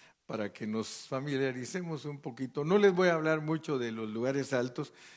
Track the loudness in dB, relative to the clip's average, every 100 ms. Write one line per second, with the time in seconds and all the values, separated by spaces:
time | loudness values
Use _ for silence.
0 | -20 _ -10 -6 -6 -6 -4 -4 -4 -10
1 | -8 -6 -2 -2 -2 -2 -6 -6 -6 -6
2 | -8 -10 -10 -8 -6 -4 2 6 8 8
3 | 4 4 2 2 0 -2 0 -2 -2 -4
4 | -4 -2 0 0 0 0 0 -4 -8 -12
5 | -20